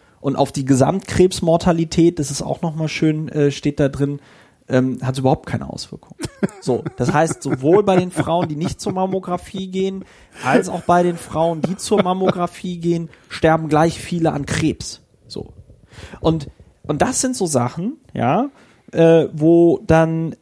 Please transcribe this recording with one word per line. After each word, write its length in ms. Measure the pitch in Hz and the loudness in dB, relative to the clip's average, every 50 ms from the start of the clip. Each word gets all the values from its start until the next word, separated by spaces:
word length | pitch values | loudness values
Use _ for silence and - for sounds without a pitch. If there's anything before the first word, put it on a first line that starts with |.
| _ _ _ _ | _ _ _ _
Und 160 | - 139 135 | -4 -2 0
auf 160 | - 139 - | 0 0 -2
die 140 | - 147 131 | -2 -2 0
Gesamtkrebsmortalität, 1500 | 131 139 123 131 143 180 196 - - - - 180 185 - - 185 165 165 170 - 185 165 170 165 160 - 175 165 170 175 - | 2 4 4 4 4 2 0 -4 -2 2 4 4 4 2 0 2 2 2 2 2 2 2 2 0 0 2 4 4 4 2 0
das 120 | 143 139 | -4 -6
ist 100 | 143 - | -6 -6
auch 200 | - 127 - - | -6 -6 -6 -4
nochmal 260 | - 165 151 160 160 151 | -4 -4 -4 -4 -4 -4
schön, 400 | - - 165 156 156 156 160 - | -2 0 0 0 0 0 -4 -6
äh, 220 | - 156 143 143 | -2 0 0 0
steht 280 | 139 - - 147 143 - | 0 -2 -2 -2 0 0
da 80 | 147 135 | 0 0
drin, 300 | 139 131 143 143 143 139 - - - - - _ _ _ _ | 0 -2 -2 -2 -2 -6 -12 -18 -20 -20 -20 _ _ _ _
ähm, 300 | - - 127 127 131 123 - - | 0 0 2 2 0 -2 -4 -4
hat 140 | 127 131 139 | -4 -2 0
überhaupt 260 | 131 131 156 - - | 2 2 2 0 -2
keine 240 | - - - - - | -6 -8 -6 -6 -10
Auswirkung. 480 | - - - - - - - - - - - - - - - - - - | -12 -12 -14 -14 -16 -18 -18 -20 -14 -12 -12 -12 -6 -6 -6 -6 -6 -6
So, 240 | - - 123 107 - 156 - | -4 -2 -2 -2 -4 -6 -6
das 160 | - 123 - - | -4 -2 0 2
heißt, 300 | 151 165 156 - - - | 0 0 0 -2 -6 -6
sowohl 400 | 139 143 127 131 156 180 208 202 | -6 -4 -2 2 4 4 4 4
bei 140 | 196 190 | 4 2
den 120 | 180 180 180 | 2 0 0
Frauen, 380 | - 156 156 - 165 175 175 160 | -2 -4 -2 0 -2 -2 -2 -2
die 60 | 151 | -4
nicht 260 | 147 175 - - - | -4 -4 -6 -6 -6
zur 120 | - 208 190 | -6 -6 -2
Mammographie 760 | 185 185 190 185 190 185 180 180 180 - - - 190 190 | -2 -2 -2 -2 -4 -4 -6 -6 -8 -8 -10 -2 0 2
gehen, 360 | 185 185 190 190 190 190 190 185 - - - - _ - - - | 2 2 2 0 -2 -4 -6 -12 -16 -20 -20 -20 _ -16 -4 0
als 260 | - - - 190 185 | 2 2 2 2 0
auch 120 | 190 170 | -6 -4
bei 220 | - - 175 175 175 | 2 4 4 4 4
den 140 | 175 170 | 2 -2
Frauen, 440 | 170 - - - 156 165 170 170 156 | -4 -8 -6 -2 -2 0 0 0 -2
die 160 | - 165 196 | -4 -4 -6
zur 240 | - - - 214 208 | -6 -2 0 2 2
Mammographie 800 | 190 185 185 190 190 185 - 180 175 170 - - - 180 175 170 | 2 0 0 0 -2 -2 -2 -2 -4 -6 -6 -8 -10 -8 -8 -4
gehen, 300 | 165 170 170 170 165 - - _ _ - | -2 -2 -2 -2 -4 -8 -14 _ _ -16
sterben 400 | - - - 160 160 160 160 147 | -4 2 4 4 4 2 2 2
gleich 300 | 151 151 165 170 160 - | 2 2 2 2 0 -4
viele 340 | - - 175 170 165 156 - | -8 -6 -4 -2 0 0 -2
an 140 | 143 135 | -2 -4
Krebs. 540 | - 160 156 160 147 - - - - - - _ _ _ _ _ | -4 -2 -2 0 -2 -2 -4 -8 -14 -14 -16 _ _ _ _ _
So. 260 | - - - - - - - - - - _ _ _ - - - - - - | -16 -14 -14 -14 -14 -18 -20 -20 -20 -20 _ _ _ -20 -20 -20 -20 -12 -4
Und, 300 | - 165 165 160 139 - - - - - _ _ - | -2 0 0 -2 -4 -10 -16 -20 -20 -20 _ _ -6
und 140 | - 151 139 - | -4 -2 0 0
das 180 | 247 254 - | 0 0 -2
sind 140 | - 254 254 | -2 -2 -2
so 100 | - 196 | -2 -2
Sachen, 520 | 160 147 123 120 123 - 165 180 240 311 - _ _ - | 0 0 0 0 -2 -4 -6 -6 -8 -8 -10 _ _ -4
ja, 360 | 123 117 123 156 208 269 277 - _ _ _ _ _ _ - | -2 0 2 2 0 0 -2 -6 _ _ _ _ _ _ -4
äh, 360 | - 165 165 165 165 160 147 - - | 0 4 6 6 6 6 4 2 -2
wo 480 | 151 151 165 170 170 170 170 147 - - | 0 4 4 6 6 6 4 4 2 2
dann, 500 | - 160 160 160 160 165 165 165 160 - - | 2 4 4 4 2 0 -2 -4 -6 -8 -8